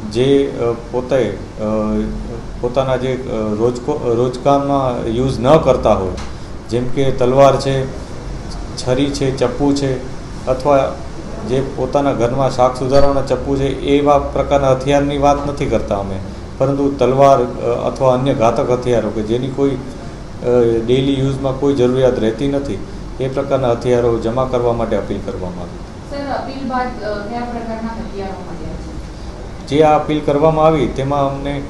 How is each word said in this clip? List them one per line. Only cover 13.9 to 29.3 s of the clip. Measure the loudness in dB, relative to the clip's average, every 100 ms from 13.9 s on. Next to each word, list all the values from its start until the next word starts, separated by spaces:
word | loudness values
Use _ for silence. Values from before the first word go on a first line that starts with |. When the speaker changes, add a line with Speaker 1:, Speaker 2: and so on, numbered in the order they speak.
| 4 6 4
Speaker 1:
પ્રકારના | 2 -2 2 2 4
હથિયારની | 2 2 2 2 2
વાત | 2 2 0
નથી | -4 0
કરતા | 0 0 -2
અમે, | -2 -6 -8 -12 -14 -2
પરંતુ | 0 2 0 2
તલવાર, | 2 6 8 8
અ, | 4 -2 -2 0 -2
અથવા | 2 2
અન્ય | 4 2
ઘાતક | 2 2 2 0
હથિયારો | 0 2 2 0
કે | -4
જેની | -2 -2 -2
કોઈ, | 0 0
અ, | 0 -8 -12 -12 -12 -12 -6 2 4 4 2 2
ડેલી | 2 2 0
યુઝમાં | 0 -2 -4 0
કોઈ | 0
જરૂરિયાત | 4 2 4 2 4
રહેતી | 0 0 -2
નથી, | -2 -4 -6 -8 -10 -12 -6
એ | -4
પ્રકારના | -2 0 0 2
હથિયારો | 0 2 2 2 0
જમા | 0 -2 0
કરવા | 0 0
માટે | 0 0 -2
અપીલ | -2 -6
કરવામાં | -6 -6 -8 -8
આવી. | -10 -12 -14 -14 -10
Speaker 2:
સર, | -8 -6
અપીલ | -6 -6 -8 -4
બાદ, | -4 -4
અ, | -6 -6 -6 -6
કયા | -6
પ્રકારના | -6 -6 -6 -6 -6
હથિયારો | -8 -8 -8 -8 -8
મળ્યા | -10 -10 -8
છે? | -8 -10 -10 -10 -12 -12